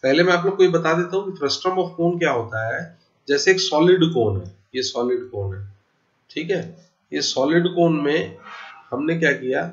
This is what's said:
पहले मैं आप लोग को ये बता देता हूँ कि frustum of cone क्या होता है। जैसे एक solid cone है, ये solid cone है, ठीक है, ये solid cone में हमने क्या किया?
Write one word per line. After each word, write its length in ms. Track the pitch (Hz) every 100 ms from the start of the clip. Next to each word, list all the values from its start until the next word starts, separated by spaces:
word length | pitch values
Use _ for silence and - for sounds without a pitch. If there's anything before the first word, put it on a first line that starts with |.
पहले 200 | 131 147
मैं 100 | 175
आप 120 | 175 180
लोग 100 | 190
को 60 |
ये 60 | 185
बता 220 | 165 160
देता 240 | 165 175 190
हूँ 80 | 196
कि 140 | 180
frustum 400 | 143 - 185 185
of 80 | 180
cone 240 | 170 170 175
क्या 120 | 160
होता 280 | 127 104 110 110
है। 160 | 135 165 - _ _ -
जैसे 240 | 143 185
एक 80 | 185
solid 440 | - 151 175 185 160
cone 340 | 151 107 98
है, 60 | 90 - _ 127
ये 60 |
solid 400 | 120 120 123 123 -
cone 260 | 104 98 95
है, 60 | - - _ _ _ _ _
ठीक 220 | - 170
है, 80 | 185 - - _ _ _
ये 100 | 147
solid 460 | 143 - 139 170 175
cone 300 | 175 170 156
में 360 | 143 156 196 - - - - - -
हमने 280 | 127 151 165
क्या 140 | 160
किया? 300 | 135 127 135 170